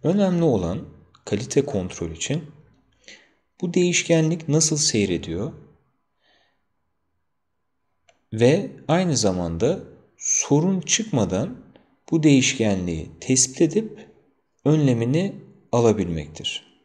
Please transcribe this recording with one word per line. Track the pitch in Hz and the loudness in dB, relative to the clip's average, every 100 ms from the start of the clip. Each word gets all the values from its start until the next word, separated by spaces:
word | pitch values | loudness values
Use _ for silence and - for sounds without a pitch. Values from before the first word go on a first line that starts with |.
Önemli | 147 196 196 180 | 0 2 2 2
olan | 165 113 87 95 - - _ _ - | 2 2 0 -6 -8 -20 _ _ -6
kalite | 104 123 - 135 | -6 -2 -2 0
kontrol | 101 90 - 82 | -4 -6 -8 -10
için | 80 - 143 - - _ _ _ _ - - _ _ _ _ | -8 -6 -6 -8 -20 _ _ _ _ -20 -20 _ _ _ _
bu | 180 | -4
değişkenlik | 175 180 175 - 165 160 170 - | 0 2 0 2 2 2 -2 0
nasıl | 147 156 151 | 0 0 0
seyrediyor | - 113 98 85 82 82 120 - - _ _ _ _ _ _ _ _ _ _ _ _ _ _ _ _ _ _ _ _ _ _ _ _ _ _ | 0 0 0 -2 -4 -6 -6 -10 -20 _ _ _ _ _ _ _ _ _ _ _ _ _ _ _ _ _ _ _ _ _ _ _ _ _ _
ve | 110 120 160 202 - - | 2 4 4 0 -12 -2
aynı | 165 185 127 | 0 2 0
zamanda | 107 90 87 82 113 190 - - _ _ | 0 0 -4 0 0 -2 -8 -20 _ _
sorun | - - - 143 175 190 | -4 -2 2 2 2 -2
çıkmadan | - - - 131 98 92 160 - - - _ _ - | -2 -4 -2 0 0 -2 -4 -8 -20 -20 _ _ -4
bu | 160 | 2
değişkenliği | 156 139 127 - 110 95 90 82 - - | 6 6 4 0 0 0 -2 -6 -8 -14
tespit | - 131 - - | -2 0 0 2
edip | 165 196 220 - - _ _ _ _ _ - | 2 2 -4 -12 -20 _ _ _ _ _ 2
önlemini | 156 143 117 117 147 196 - - - _ | 4 4 2 0 0 -2 -6 -18 -20 _
alabilmektir. | 117 117 101 87 82 73 80 - - - _ | 4 4 4 0 -4 -8 -10 -10 -10 -14 _